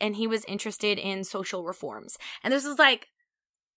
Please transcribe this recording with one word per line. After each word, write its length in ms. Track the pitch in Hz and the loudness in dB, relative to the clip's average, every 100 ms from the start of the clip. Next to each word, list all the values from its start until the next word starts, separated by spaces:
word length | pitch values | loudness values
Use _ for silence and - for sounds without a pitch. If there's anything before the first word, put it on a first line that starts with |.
and 160 | 214 208 | -2 0
he 100 | 226 | 0
was 160 | 220 | 0
interested 560 | - 202 220 - 208 202 | -2 -4 -4 -2 0 0
in 240 | 190 196 | -2 -4
social 400 | 185 196 185 185 | -4 -6 -4 -6
reforms. 540 | 170 185 135 107 - - - - | -6 -6 -8 -10 -8 -8 -8 -6
And 100 | - | 0
this 120 | 269 277 | 0 2
was, 120 | 285 | 6
like, 300 | 277 - - _ _ _ _ _ _ | 6 6 -2 _ _ _ _ _ _